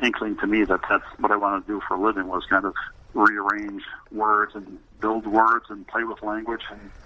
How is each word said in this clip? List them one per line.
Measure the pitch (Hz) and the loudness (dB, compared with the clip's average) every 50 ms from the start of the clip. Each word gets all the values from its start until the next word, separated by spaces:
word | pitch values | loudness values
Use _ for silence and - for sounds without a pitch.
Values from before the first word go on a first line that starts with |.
| - | 0
inkling | - 107 - 110 110 101 - | 0 0 0 -2 -4 -2 -2
to | - | 0
me | 101 104 110 104 | 2 2 2 4
that | 87 95 90 - - | 4 2 0 2 0
that's | 101 95 - - - - | 0 0 0 -4 -4 -2
what | 104 104 | 0 2
I | 104 | 2
wanted | 101 101 101 101 98 90 | 2 2 0 0 -2 -4
to | |
do | - 104 98 92 - | -4 -6 -6 -4 -4
for | 95 | -2
a | 92 | 0
living, | 98 110 107 101 95 92 | 0 0 0 0 -4 -4
was | 90 90 - | -4 -6 -2
kind | - 101 95 95 | 0 0 0 2
of | 98 90 - - - - - - - - | 0 -4 -6 -8 -10 -14 -18 -18 -6 2
rearrange | 113 104 107 104 104 98 101 101 104 104 101 101 98 - - - - - - - | 4 4 4 4 2 0 -2 -2 -2 -4 -8 -8 -10 -12 -14 -16 -18 -16 -12 -4
words | 107 107 107 107 104 104 101 - | 0 2 4 4 4 2 0 -4
and | 107 98 98 95 87 - - - - | -8 -14 -14 -16 -18 -20 -20 -8 -4
build | - 110 110 110 104 | -2 0 0 0 0
words | 107 101 113 113 113 117 117 - - | 2 4 6 6 6 4 2 0 -4
and | 104 101 95 - | -12 -14 -10 -6
play | - 113 117 | -4 -4 -4
with | 113 107 - - | -4 -6 -8 -8
language, | 107 104 110 110 113 117 113 - - | -6 -6 -6 -4 -6 -6 -6 -8 -10
and, | 107 104 104 101 - - - | -14 -16 -16 -18 -20 -20 -20